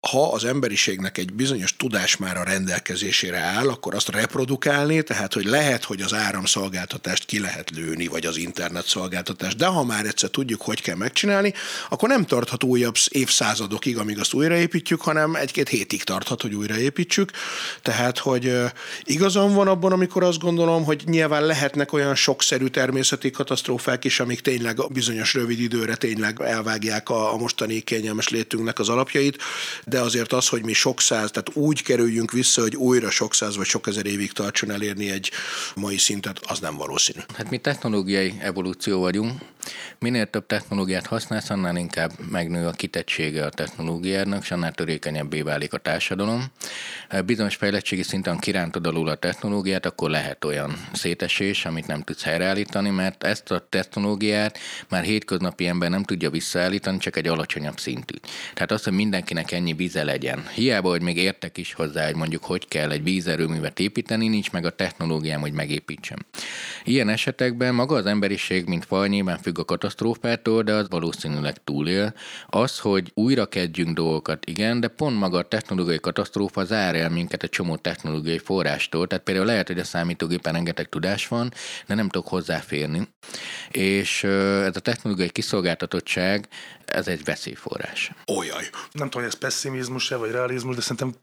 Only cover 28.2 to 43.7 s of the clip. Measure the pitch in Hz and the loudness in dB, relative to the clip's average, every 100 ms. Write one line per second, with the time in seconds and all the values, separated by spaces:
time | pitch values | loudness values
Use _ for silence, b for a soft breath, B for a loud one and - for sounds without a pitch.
28.2 | - 117 110 110 113 - 104 120 135 143 | 0 0 -2 -2 -2 0 2 2 2 2
29.2 | 143 139 B B B B - 127 117 117 | 2 0 B B B B -2 0 2 0
30.2 | 113 127 - 120 113 107 139 127 - 113 | 2 2 2 0 2 2 2 4 2 4
31.2 | 107 - - - 147 147 - 123 117 113 | 0 -2 -4 2 2 2 2 4 4 4
32.2 | 113 120 127 - 113 139 135 127 107 - | 0 2 4 4 2 2 6 6 4 0
33.2 | 110 - 107 101 92 113 - 104 101 101 | 2 2 2 -2 0 0 0 -2 -2 -2
34.2 | 101 - 101 - 104 101 104 98 101 98 | -2 -2 -2 -2 -2 -2 -2 -2 -2 -2
35.2 | 98 B B B B - 101 98 - 104 | -4 B B B B -4 -4 2 2 2
36.2 | 101 95 - - 80 76 73 69 - - | -4 -8 -6 -4 -4 -6 -4 0 0 0
37.2 | - - 110 127 - 139 120 104 95 98 | -12 -8 -4 -2 -2 -2 0 0 2 2
38.2 | 95 98 101 92 92 90 - 95 90 95 | 2 -2 -4 -2 -4 -4 0 2 2 2
39.2 | 113 131 B B B B B B 120 123 | -2 -4 B B B B B B -2 0
40.2 | 107 107 - 104 - 101 95 92 85 113 | 0 -2 -2 -2 0 -2 0 0 -2 -4
41.2 | - 110 - 101 90 87 85 - 82 - | -2 -4 -2 -2 0 -2 -2 -2 -2 -4
42.2 | 87 90 85 87 85 78 - 87 - - | -4 -2 -2 0 -2 -2 -4 -4 -2 -2
43.2 | 78 80 73 - 73 | -2 -2 -4 -4 -8